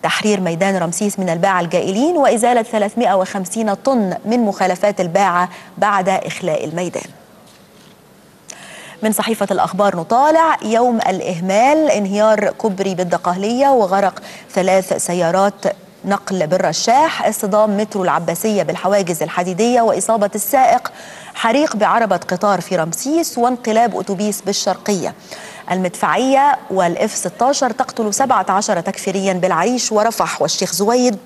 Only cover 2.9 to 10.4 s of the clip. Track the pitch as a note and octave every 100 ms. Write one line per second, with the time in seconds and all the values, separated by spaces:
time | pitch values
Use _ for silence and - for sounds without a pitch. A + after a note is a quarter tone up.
2.9 | A3+ A3 F#3+ F#3 G3+ F3+ A3 A3 G3 C4+
3.9 | C4 G3 E3+ G3+ A#3+ G#3+ G3 F#3 F3+ G#3
4.9 | G3+ F3+ F3+ G3 F3 F3+ - - - G3+
5.9 | G3+ F#3 F#3+ - - F3+ D#3 D3+ E3 F3+
6.9 | - - - - - - - - - -
7.9 | - - - - - - - - - -
8.9 | - G#3+ G#3 - A3+ G3 F#3 E3+ F#3 G3+
9.9 | F3 E3 A#3 D4 D#4+